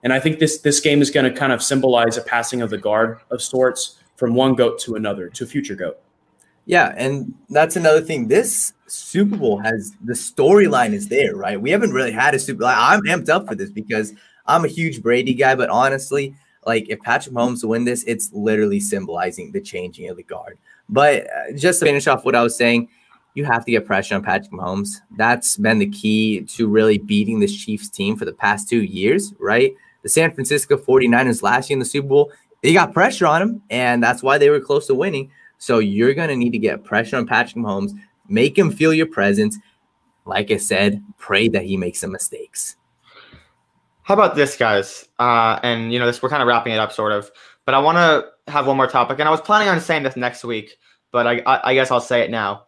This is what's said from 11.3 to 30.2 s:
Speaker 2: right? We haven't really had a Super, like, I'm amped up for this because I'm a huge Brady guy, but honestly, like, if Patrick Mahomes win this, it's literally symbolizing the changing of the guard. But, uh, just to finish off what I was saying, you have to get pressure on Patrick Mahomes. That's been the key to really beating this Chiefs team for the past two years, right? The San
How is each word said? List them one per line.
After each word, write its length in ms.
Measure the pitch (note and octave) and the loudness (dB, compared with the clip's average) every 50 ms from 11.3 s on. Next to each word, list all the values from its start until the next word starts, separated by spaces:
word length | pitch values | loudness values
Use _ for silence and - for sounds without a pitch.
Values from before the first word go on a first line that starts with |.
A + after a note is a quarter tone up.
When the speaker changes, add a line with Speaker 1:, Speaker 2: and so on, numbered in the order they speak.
| - | -2
Speaker 2:
right? 240 | G2 G2 F#2 G#2 G2 | -4 -6 -6 -6 -4
We 120 | G#2+ C#3 | -2 0
haven't 200 | F3 G#3 - - | 0 2 2 0
really 200 | B2+ B2+ C3 A#2+ | 0 0 -2 -2
had 240 | A2 A2 B2+ D3 C#3+ | 0 2 2 2 2
a 40 | - | 0
Super, 240 | - - C3+ G#2 A2 | -2 -4 -6 -2 0
like, 140 | B2 B2+ G#2+ | 0 2 4
I'm 240 | A2+ C3 F3+ G#3+ | 4 4 4 4
amped 280 | - D3+ E3+ F3 - - | 2 0 -2 -2 0 0
up 180 | D#3 F#3 G3 - | 0 0 0 -4
for 80 | A2+ | -8
this 140 | G2 G2 G2 | -8 -10 -10
because 440 | - G#2+ G#2+ G#2 A2+ G#2+ G#2+ G#2 - - _ _ _ _ _ | -10 -14 -8 -6 -4 -4 -4 -6 -8 -20 _ _ _ _ _
I'm 180 | - C#3+ E3+ E3+ | 0 0 2 2
a 40 | D3+ | 0
huge 340 | - E3+ E3 E3 C3+ A#2 | -4 -4 -4 -4 -6 -4
Brady 320 | G#2 A2 A#2+ B2 A#2+ C3 B2+ | -2 0 0 0 0 -2 0
guy, 220 | A#2+ C#3 C3 C3 | 2 2 2 2
but 140 | B2+ B2 - | 2 0 -2
honestly, 680 | F#2 A#2 B2+ C3+ C3+ C3+ C#3 - C#3 C#3+ C#3 C3+ C#3 _ _ _ _ _ _ | 0 0 0 0 0 -4 -6 -4 -4 -4 -4 -6 -10 _ _ _ _ _ _
like, 240 | A2 A2+ A2+ G2+ - | -2 -2 -2 -2 -4
if 100 | A2 G#2+ | -10 -10
Patrick 320 | _ A#2+ A#2+ C3+ - - C3 | _ -2 -2 -2 -2 -4 -4
Mahomes 300 | A#2+ A#2 B2 B2 A#2+ - | -2 -2 -2 -2 -4 -4
win 220 | A2 A2+ A#2 A#2+ | -2 -2 0 0
this, 180 | B2 B2 A#2+ - | -2 -2 -4 -4
it's 280 | - A#2 G#2+ - - | -6 -4 -4 -4 -8
literally 480 | - G#2 G2+ A2 G#2+ G#2+ G#2+ G#2 G2+ G2+ | -6 -4 -2 0 2 2 2 0 0 -2
symbolizing 720 | G2+ - G#2 G2 F#2+ E2 E2 F2 F2+ F#2 F2 - F2+ C#2+ | -2 -2 -4 -6 -6 -8 -6 -6 -6 -6 -6 -10 -16 -10
the 100 | E2 G2 | -10 -10
changing 480 | G2 - - F#2 F2+ F2+ E2+ - F2+ F2+ | -10 -8 -12 -10 -12 -12 -12 -14 -14 -14
of 80 | F#2 F2 | -14 -16
the 60 | F2+ | -16
guard. 360 | _ - - - - - _ _ _ _ _ _ _ | _ -16 -16 -16 -18 -20 _ _ _ _ _ _ _
But, 380 | G2+ B2+ C#3+ D3 C#3+ A2 - - | 0 4 4 4 4 2 -2 -6
uh, 260 | - - - - C3+ | -10 -10 -10 -10 -10
just 240 | C#3+ C3+ F3+ F3 F3 | 0 0 0 2 2
to 60 | E3+ | 2
finish 200 | D#3 C#3+ C#3 C3+ | 2 2 2 2
off 200 | D3 C3+ C3 - | 2 0 0 0
what 100 | C3+ B2 | 0 2
I 80 | A#2+ A#2 | 2 2
was 120 | A#2 A#2 | 2 0
saying, 340 | - B2 A#2 A#2 A#2+ A#2 - _ _ _ _ _ _ _ _ _ | 2 2 4 4 2 0 -2 _ _ _ _ _ _ _ _ _
you 120 | C#3 C#3+ | -8 -2
have 200 | C#3+ A#2+ A#2 A#2 | 0 0 0 0
to 60 | - | 0
get 140 | A#2 A2 G2+ | 0 0 0
pressure 300 | - G#2 F#2+ F#2+ - G#2 | 0 -2 -2 -2 -2 -4
on 80 | G2 G2+ | -4 -2
Patrick 280 | G#2 F#2+ G2 G2 - | -2 -2 -4 -4 -8
Mahomes. 460 | - F2 F#2 F2 F#2+ G2 G2+ G2+ - - _ _ - G2+ | -14 -10 -8 -6 -4 -4 -6 -6 -10 -14 _ _ -4 -2
That's 400 | A2 A2+ B2 A#2+ - - - - | 0 0 0 0 0 -4 -2 0
been 220 | G#2 A2 A2+ G#2+ | 0 2 2 2
the 100 | G2+ G2+ | 0 -2
key 520 | G2+ - - G#2+ G#2+ A2 A2 A2 G#2+ F#2 | -4 -4 -2 0 0 2 2 0 -2 -4
to 260 | - - - - A#2+ G#2+ | -6 -12 -4 -2 -2 2
really 300 | G#2 A2 A2 A2 G#2+ G2+ | 4 4 4 4 4 2
beating 420 | G2+ G#2 G#2+ G#2 G#2 G2+ A2+ A2 | 0 0 0 0 0 0 0 0
this 160 | G2+ G2 G2+ | 0 0 -2
Chiefs 340 | - - - G#2+ G#2 - - | -6 -8 -8 -8 -8 -8 -12
team 280 | - - G2 G2 A2 G#2 | -8 -6 -4 -4 -4 -4
for 80 | - | -6
the 80 | - - | -10 -8
past 360 | _ - G2+ G#2+ G#2 G#2 - | _ 0 0 0 -2 -2 -2
two 140 | A#2+ A#2 G#2+ | 0 0 0
years, 500 | F#2 F#2+ F#2 F#2+ G#2+ C#3+ F#3+ G3+ G3+ - _ | -2 -4 -2 0 2 2 0 -2 -6 -12 _
right? 340 | - G2+ G#2+ A#2+ C3 C3+ C3+ _ _ _ _ _ _ | -2 0 2 2 2 2 0 _ _ _ _ _ _
The 60 | - | -2
San 240 | - D#3+ | 0 2